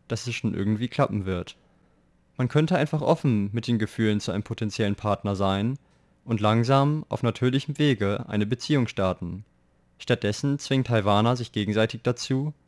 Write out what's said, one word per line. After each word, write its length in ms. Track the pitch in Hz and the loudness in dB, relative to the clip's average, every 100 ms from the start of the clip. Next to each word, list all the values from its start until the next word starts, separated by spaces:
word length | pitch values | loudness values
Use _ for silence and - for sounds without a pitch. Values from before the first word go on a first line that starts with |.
| - | -8
dass 180 | 113 123 | -8 -6
es 80 | |
schon 220 | 117 113 - | -4 -2 -2
irgendwie 320 | 101 107 123 | 0 0 -2
klappen 400 | - 135 104 92 | 0 0 0 -4
wird. 300 | 90 87 - _ _ _ _ _ _ _ - | -4 -6 -14 _ _ _ _ _ _ _ -4
Man 100 | 123 | 0
könnte 280 | 151 160 180 | 2 2 2
einfach 260 | 151 156 | 0 0
offen 500 | - 160 143 107 101 | 0 2 2 2 0
mit 140 | 110 113 | -4 -2
den 100 | 117 | 0
Gefühlen 420 | 107 - 110 104 | 0 0 2 2
zu 120 | - | 0
einem 120 | 98 | -4
potenziellen 520 | - 113 110 - 104 101 | -4 -6 -6 -2 -2 0
Partner 400 | 107 98 104 98 | -2 -2 -2 0
sein 420 | 98 98 110 139 _ _ _ _ - | 0 2 0 -4 _ _ _ _ -4
und 160 | 113 | 0
langsam 640 | 107 113 117 139 143 151 - | 2 2 4 4 4 0 -4
auf 140 | 107 | -2
natürlichem 560 | 120 - 127 135 - 143 | -2 0 0 0 -2 0
Wege 460 | 147 117 98 107 - | 2 4 2 -2 -2
eine 180 | 104 104 | -2 -2
Beziehung 420 | 120 - 147 113 | -2 0 0 0
starten. 580 | - 95 87 87 92 - _ _ _ _ _ | 0 0 0 -6 -10 -12 _ _ _ _ _
Stattdessen 640 | - 120 202 202 143 143 | -2 0 0 0 -2 -2
zwingen 240 | - 135 | 0 0
Taiwaner 520 | 120 117 101 101 113 123 | 2 2 4 4 4 0
sich 180 | 117 | -2
gegenseitig 480 | 110 101 107 110 117 | -4 0 2 2 0
dazu, 500 | 123 - - 131 151 - | -4 -4 -2 -2 -2 -8